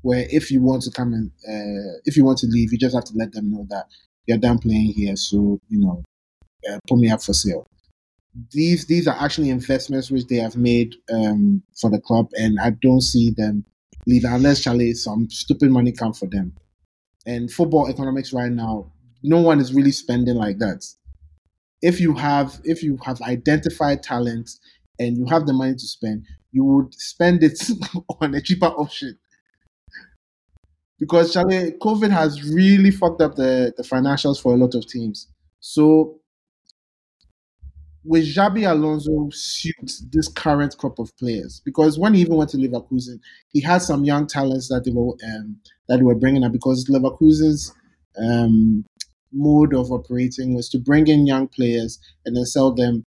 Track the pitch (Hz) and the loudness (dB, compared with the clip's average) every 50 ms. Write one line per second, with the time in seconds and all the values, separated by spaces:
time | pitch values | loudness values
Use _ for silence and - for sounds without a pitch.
0 | - 127 123 123 123 - 139 156 156 - 139 131 127 131 131 127 123 120 - - | 0 0 0 0 -2 0 -2 -2 0 0 0 2 2 2 0 0 -4 -8 -8 -6
1 | 123 120 117 113 110 98 _ _ _ 110 107 107 104 104 104 98 104 95 87 - | -4 -4 -4 -4 -6 -8 _ _ _ -12 -10 -10 -8 -8 -8 -8 -8 -10 -14 -6
2 | _ 156 147 156 131 135 131 123 - 113 113 120 117 107 120 113 131 123 127 123 | _ 0 4 4 4 4 4 2 0 0 0 0 0 0 0 0 0 0 -2 -4
3 | 120 - 107 110 113 107 104 110 107 104 104 104 101 98 101 98 - _ _ _ | -6 -4 -6 -6 -6 -6 -8 -6 -6 -4 -6 -6 -8 -10 -10 -12 -12 _ _ _
4 | _ _ _ _ _ - 117 110 117 120 120 117 - 113 110 107 107 107 104 104 | _ _ _ _ _ -2 0 2 2 2 0 2 0 0 0 2 0 0 0 -2
5 | 101 98 98 - - - 101 101 101 101 101 190 _ _ 220 208 - 92 87 - | -4 -4 -4 -6 -6 -2 0 0 2 0 0 -4 _ _ 0 0 0 0 0 -4
6 | 165 _ _ _ _ _ _ _ _ _ _ _ - 101 104 101 _ - 123 120 | -10 _ _ _ _ _ _ _ _ _ _ _ -12 -10 -10 -10 _ 0 2 4
7 | 120 113 110 110 - - 98 - - 101 87 78 - _ _ _ _ _ _ _ | 4 2 2 0 -2 -4 -4 -2 -2 -4 -6 -6 -10 _ _ _ _ _ _ _
8 | _ _ _ _ _ _ _ 120 120 _ - 147 160 170 175 160 - - 165 170 | _ _ _ _ _ _ _ -20 -20 _ -4 -2 0 2 0 0 0 0 0 0
9 | 156 151 127 127 143 147 - 160 151 135 127 123 127 - 135 131 - - 135 135 | 2 0 -2 -2 -4 -4 -2 -2 -2 -2 -2 -2 -2 -2 -2 -2 -2 -4 -6 -6
10 | 127 - 135 131 123 - 127 120 113 110 - 120 120 120 120 120 117 113 - _ | -4 -2 -4 -4 -2 -2 -2 -2 -2 -4 -2 0 2 2 2 2 0 -2 -6 _
11 | _ - 113 113 110 107 107 104 104 101 101 98 _ _ _ - - 113 104 104 | _ -4 -2 0 0 0 2 2 2 2 2 0 _ _ _ -4 0 0 0 -2
12 | _ - 120 113 113 - - 107 110 113 107 101 113 120 110 - - 131 127 131 | _ 0 0 0 0 0 -4 -2 0 0 0 0 0 -2 -2 2 4 4 4 4
13 | 123 - - 123 117 117 107 113 107 107 104 104 101 _ _ _ _ _ _ - | 2 2 2 2 2 2 0 0 -2 -2 -2 -4 -6 _ _ _ _ _ _ -8
14 | - 120 123 123 117 120 120 127 135 143 143 135 - 131 120 120 120 117 117 117 | 0 2 2 2 2 2 0 2 4 4 4 2 0 0 0 0 0 0 -2 -4
15 | - 110 107 110 117 113 - - - - 139 135 147 135 131 123 120 123 120 - | -6 -6 -4 -4 -4 -4 -6 -12 -4 -4 0 2 4 4 4 4 2 0 0 -2
16 | 117 110 104 - 98 92 101 98 92 90 - - _ _ _ _ _ _ _ _ | -6 -6 -6 -8 -10 -6 -6 -6 -6 -6 -10 -18 _ _ _ _ _ _ _ _
17 | _ _ _ _ _ 113 120 120 120 120 - - 170 156 156 151 143 127 127 - | _ _ _ _ _ -10 -8 -8 -8 -8 -2 -2 0 2 2 2 2 0 -4 -6
18 | 135 135 131 135 131 - 135 123 123 120 123 117 113 113 110 107 98 - _ _ | -6 -4 -4 -6 -6 -6 -6 -4 -4 -2 -4 -4 -4 -4 -6 -8 -10 -14 _ _
19 | _ _ _ _ 131 147 160 170 170 165 156 143 131 127 131 139 139 139 135 - | _ _ _ _ 0 2 4 4 4 4 4 2 2 2 2 2 2 2 0 0
20 | - - 120 123 123 123 120 117 107 104 95 101 113 101 85 - - - - _ | -4 -4 -2 0 0 0 0 -2 -2 -4 -2 -2 -4 -4 -4 -8 -14 -20 -20 _
21 | _ - - _ _ _ _ _ _ _ _ _ _ _ _ _ - 175 175 175 | _ -20 -20 _ _ _ _ _ _ _ _ _ _ _ _ _ 0 0 2 2
22 | 175 160 147 - 147 147 143 143 139 135 - - - 151 165 165 160 151 135 127 | 0 0 0 0 0 0 0 0 0 -2 -6 -10 -4 -4 -4 -2 -2 -4 -4 -4
23 | - 131 131 - - 120 123 120 120 147 151 151 - 156 - - 151 143 143 139 | -6 -10 -10 -8 -4 -6 -6 -2 0 0 0 2 0 -4 -4 -2 -2 -2 -2 -4
24 | - - 131 120 120 120 113 117 117 - - _ _ _ _ _ _ _ _ - | -4 -6 -4 -4 -4 -4 -4 -8 -10 -12 -18 _ _ _ _ _ _ _ _ -6
25 | 123 120 120 120 127 123 160 165 151 143 131 131 131 131 131 123 - - - _ | -4 -2 -2 -2 0 2 0 2 2 2 0 0 0 -2 -4 -6 -10 -16 -12 _
26 | 117 110 107 107 - _ - - _ _ - 131 135 139 139 139 131 131 - - | -8 -8 -8 -8 -10 _ -20 -20 _ _ -2 0 2 4 4 2 2 0 -10 -16
27 | - - - _ 175 175 180 170 160 151 - - - - 226 170 180 - - 180 | -16 -16 -4 _ 2 2 4 4 4 2 2 0 -6 -6 -6 -6 -6 -10 -10 -12
28 | - - 170 _ 160 143 139 143 - - 185 180 180 165 - 147 151 147 - - | -10 -10 -6 _ -4 -4 -4 -6 -2 -4 0 0 0 0 0 -2 -8 -8 -8 -12
29 | 143 127 - _ _ _ _ _ _ _ _ _ _ _ _ _ _ - _ - | -14 -14 -14 _ _ _ _ _ _ _ _ _ _ _ _ _ _ -20 _ -20
30 | - _ _ _ _ _ _ _ _ _ _ _ _ _ _ _ _ _ _ _ | -20 _ _ _ _ _ _ _ _ _ _ _ _ _ _ _ _ _ _ _
31 | 151 151 170 170 165 165 - 185 175 190 190 185 180 165 - - - 214 220 208 | -6 0 2 2 2 4 2 0 0 2 0 0 -2 -4 -6 -4 -2 -2 0 2
32 | 220 208 202 165 156 156 143 143 143 147 156 175 185 196 202 196 196 196 190 190 | 2 2 2 2 2 0 -2 -4 -6 -2 2 4 6 6 6 8 6 4 4 4
33 | 185 170 165 - 156 147 143 139 131 131 127 127 127 120 - - 123 - 131 127 | 0 0 2 2 0 0 2 0 0 2 2 2 0 -2 -2 -8 -8 -4 -2 0
34 | 131 139 139 139 - 143 139 - - 127 123 123 127 123 127 120 110 - - 123 | 0 0 0 0 0 -2 -2 0 0 2 4 4 2 2 0 -4 -8 -6 -10 -8
35 | 117 110 101 - - _ _ _ _ _ _ _ - - - 156 151 156 156 156 | -8 -8 -8 -10 -16 _ _ _ _ _ _ _ -18 -4 2 4 6 6 6 6
36 | 156 156 - _ _ _ _ _ _ _ _ _ _ _ _ _ _ _ _ _ | 4 0 -6 _ _ _ _ _ _ _ _ _ _ _ _ _ _ _ _ _
37 | _ _ _ _ _ _ _ _ _ _ _ _ - - _ - - - - _ | _ _ _ _ _ _ _ _ _ _ _ _ -20 -20 _ -20 -20 -20 -20 _
38 | _ 156 160 165 160 147 143 196 196 208 190 220 208 190 165 151 151 156 156 151 | _ 2 2 2 2 2 2 2 2 2 2 0 0 2 2 2 0 0 -2 -4
39 | 143 151 156 151 147 147 - - - - - - - 160 - _ - 127 - - | -2 -2 -2 -2 -2 -6 -8 -10 -10 -10 -10 -8 -8 -8 -8 _ -12 -16 -14 -16
40 | - 123 139 156 151 - - - - 160 147 143 143 139 - - - 135 - - | -14 -2 -2 -2 -2 -2 -8 -4 -2 0 0 0 0 -4 -6 -8 -10 -8 -8 -8
41 | 117 - _ _ 127 123 113 101 78 64 - - _ 147 135 - 156 156 147 156 | -12 -12 _ _ -6 -6 -6 -6 -8 -12 -16 -12 _ -6 0 2 2 2 2 2
42 | 185 220 214 185 175 165 165 156 151 147 - 135 135 127 123 117 - _ 131 127 | 2 4 4 4 4 2 2 0 0 -2 -2 -4 -4 -4 -4 -8 -8 _ -6 -6
43 | 123 123 123 113 _ - - _ _ _ - 147 131 165 180 185 180 - 151 139 | -6 -8 -16 -20 _ -20 -20 _ _ _ -4 -2 2 2 2 2 2 0 -2 0
44 | 143 147 143 147 151 147 - 147 139 131 131 131 123 131 131 123 127 127 120 120 | 0 0 0 0 -2 -2 -4 -4 -2 -2 -2 -6 -4 -4 -4 -4 -2 -2 -2 -2
45 | 120 123 117 - 110 113 110 107 104 107 104 _ _ _ _ _ _ - 127 127 | -2 -2 -4 -8 -12 -12 -10 -10 -12 -14 -14 _ _ _ _ _ _ 0 2 4
46 | 127 123 120 110 127 131 139 135 127 117 113 120 - 131 131 127 127 135 139 135 | 4 4 4 2 2 0 2 2 0 0 -2 -2 -2 -2 -2 -2 0 0 0 2
47 | 127 131 - - 160 156 156 151 156 156 151 147 - - _ _ _ _ _ _ | 0 -2 0 4 4 4 4 4 2 0 0 -2 -6 -12 _ _ _ _ _ _
48 | _ _ _ - 113 117 120 117 120 113 113 110 110 110 107 104 104 _ _ _ | _ _ _ -6 -2 0 0 2 4 4 4 4 4 4 2 0 -4 _ _ _
49 | - _ _ _ _ _ 135 139 147 151 151 147 151 143 139 127 127 127 127 120 | -20 _ _ _ _ _ -6 0 2 4 6 6 6 4 2 -2 -2 -2 -4 -6
50 | - _ 123 123 127 123 127 - 131 127 123 120 120 - - 131 120 135 147 151 | -6 _ -4 -4 -4 -4 -4 -6 -4 -4 -4 -4 -4 -4 -6 -4 0 2 4 4
51 | 156 151 151 147 143 139 135 135 135 131 _ - 127 120 117 117 113 110 - _ | 6 6 6 4 4 4 2 0 -2 -4 _ -2 -2 0 0 -2 -4 -6 -10 _
52 | _ _ _ _ _ 120 120 123 123 120 - 143 135 135 120 123 123 120 120 113 | _ _ _ _ _ -6 -4 -4 -4 -2 0 2 2 2 2 2 0 0 0 -2
53 | - | -6